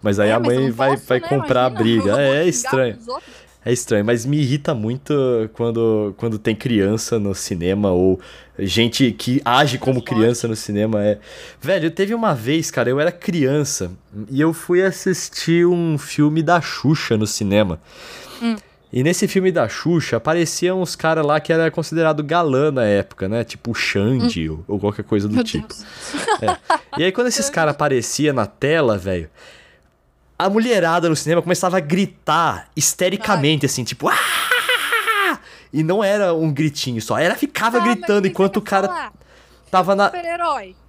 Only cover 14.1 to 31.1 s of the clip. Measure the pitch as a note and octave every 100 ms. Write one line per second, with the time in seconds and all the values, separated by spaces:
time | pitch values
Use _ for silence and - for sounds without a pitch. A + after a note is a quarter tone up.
14.1 | G2+ G#2+ C3 D#3 D#3+ - F3+ F#3+ F#3 -
15.1 | F3+ - - - E3+ F3 F3 E3+ D3+ -
16.1 | - D3+ D#3 D#3 E3+ - - C3 D3+ -
17.1 | A2 G#2+ - G2+ G2+ G#2 E2 - - -
18.1 | - - - A#3 A3 - _ _ B2 C#3
19.1 | F3 G#3 G3 F#3 E3+ A2+ - - E3+ -
20.1 | A2+ D3 E3 E3 - F3 F#3 F3 - D#3+
21.1 | D#3+ D3 D3+ D3+ E3 E3 D#3 D#3 D#3+ D#3+
22.1 | D3+ D3+ E3 E3+ C3 D3+ C3+ A2 G2+ G2
23.1 | - F#2+ A2+ A2+ - - A#2 - G2+ G2+
24.1 | C3 A#3+ A3+ D#2+ D#2 E2+ G2+ G2+ G#2 G#2+
25.1 | G#2+ G2+ A2+ - - - - - - -
26.1 | C#4+ - G4+ A3 - - G#3+ - - E3+
27.1 | F#3 B3 A#3 C#4 A3+ D#3 C#3+ D3+ C3 A2
28.1 | - D3+ C3+ G2+ - C3+ E3 C3+ G#2 F#2
29.1 | F2+ D#2+ _ - - - _ _ _ _
30.1 | _ _ _ F#3 G#3 A3+ A3 E3 E3+ E3+